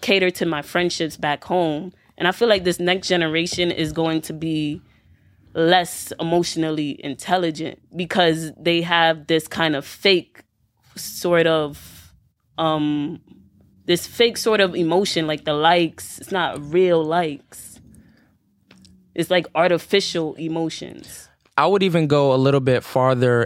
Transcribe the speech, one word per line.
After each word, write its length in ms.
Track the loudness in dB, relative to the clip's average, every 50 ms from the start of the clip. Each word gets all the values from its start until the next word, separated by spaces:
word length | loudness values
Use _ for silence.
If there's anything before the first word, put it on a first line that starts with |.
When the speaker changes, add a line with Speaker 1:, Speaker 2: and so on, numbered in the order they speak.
Speaker 1:
cater 300 | -2 0 2 2 2 2
to 140 | 0 -2 -2
my 160 | -4 -4 -4 -6
friendships 540 | -4 -2 -2 -2 -2 -2 -4 -6 -6 -6 -4
back 260 | -4 -4 -4 -4 -4
home. 500 | -4 -2 0 0 0 -2 -4 -6 -10 -14 _ _ _ _ -2
And 100 | -2 -2
I 40 |
feel 160 | 0 2 2 2
like 160 | 2 2 2
this 160 | 0 -2 0
next 280 | 0 0 0 0 0 0
generation 600 | 0 0 0 0 0 -2 -2 -2 -2 -2 -2 -2
is 200 | -2 -2 -4 -4 -2
going 280 | -2 -2 0 0 -2
to 120 | -4 -6 -10
be 480 | -8 -6 -4 -4 -2 -4 -4 -6 -8 -12 _ _ _ _ _ _ _ _ _ _ _ _ _ -4
less 600 | 0 2 4 4 4 2 0 -6 -12 -12 -12 -10 -6
emotionally 800 | -4 0 0 0 0 0 -2 -4 -2 -2 -2 -4 -4 -6 -6 -8 -8
intelligent 760 | -10 -10 -10 -6 -2 0 0 0 0 -4 -4 -8 -10 -10 -14 _ _ -10
because 560 | -8 -8 -4 0 2 2 2 2 0 -2 -10 -10 -6
they 240 | -2 0 0 0
have 460 | 0 0 2 2 4 2 2 0 -2 0
this 200 | 0 0 0 -2
kind 280 | -4 -2 0 0 0
of 100 | -2 -4
fake 560 | -8 -8 -2 2 4 4 2 2 _ _ -20 -20 _ _ _ _ _ _ _ _ _ -16
sort 520 | -14 -14 -12 -10 -6 -2 2 2 4 4 4
of, 640 | 2 0 0 -2 -8 -12 -18 -20 -20 -20 -20 -20 _ _ _ _ _ _ _ _ _ -4
um, 640 | -2 0 0 0 -2 -2 -2 -4 -6 -6 -10 -12 _ _ -20 -20 _ _ _ _ _ _ _ _ _
this 200 | -2 -2 -2 -2
fake 320 | -4 -2 2 2 2 0 0
sort 220 | 0 0 2 2
of 160 | 2 2 2
emotion, 500 | 0 0 2 2 2 0 0 -2 -2 -2
like 200 | -2 -4 -4 -4
the 80 | -4 -2
likes. 680 | 2 4 4 4 4 4 0 -2 -8 -16 -16 -16 -16
It's 120 | -12 -6
not 280 | -4 -2 -2 -2 -4 -6 -8 -2
real 320 | 2 2 4 4 4 2 2
likes. 760 | 0 0 -2 -2 -2 -6 -10 _ _ -20 -20 -20 -20 -20 -20 -20 -20 -20 -20 -20 _ _ _ _ _ _ _ _ _ _ _ _ _ -20 -20 -20 -20 -20 _ _ _ -6
It's 140 | -4 -2 0
like 180 | 0 0 0 0 0
artificial 800 | 0 2 2 2 0 0 0 0 0 0 0 -4 -4 -4 -4 -6
emotions. 920 | -8 -8 -6 -4 -4 -4 -4 -6 -8 -12 -14 -16 -16 -18 -20 -20 -20 -20 -20 _ _ _ _ _ 2
Speaker 2:
I 80 | 2 4
would 160 | 4 4 4
even 240 | 4 2 2 2 4
go 260 | 4 4 4 4 4
a 40 | 4
little 240 | 4 4 4 4
bit 220 | 4 2 2 2 0
farther 600 | 0 0 2 4 4 4 4 4 4 4 2 2